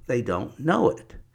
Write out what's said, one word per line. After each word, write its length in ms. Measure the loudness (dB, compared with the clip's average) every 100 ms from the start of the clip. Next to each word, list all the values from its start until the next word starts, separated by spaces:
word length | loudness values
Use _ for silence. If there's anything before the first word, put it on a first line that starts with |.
| -4
they 140 | -2
don't 380 | -2 -4 -4 -4
know 300 | 0 4 4
it. 260 | 2 -8 -20 -20